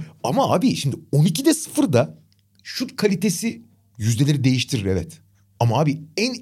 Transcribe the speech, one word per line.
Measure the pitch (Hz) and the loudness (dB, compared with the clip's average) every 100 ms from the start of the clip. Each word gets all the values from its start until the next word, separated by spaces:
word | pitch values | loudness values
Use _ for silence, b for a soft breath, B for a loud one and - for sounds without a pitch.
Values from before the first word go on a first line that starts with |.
| 156 - | -12 -8
Ama | - 196 262 | -2 0 2
abi | 165 240 - | 2 0 0
şimdi | 135 - - | -2 -6 -2
on | 139 | 2
ikide | 156 160 294 | 2 2 0
sıfırda | 311 - - 262 120 151 - _ _ _ _ | 0 -2 -2 2 2 0 -4 _ _ _ _
şut | - - 254 - | -14 -8 -8 -2
kalitesi | 208 180 214 165 226 - - _ _ - | 0 0 0 -2 -4 -8 -14 _ _ -6
yüzdeleri | 107 107 143 143 | -2 2 2 2
değiştirir | 127 127 - 107 | 2 2 0 -2
evet. | 95 92 82 - _ _ _ - | -2 -2 -4 -12 _ _ _ -2
Ama | 117 117 | 2 2
abi | 151 - - - | 0 -2 -6 -4
en | 247 240 | -4 -2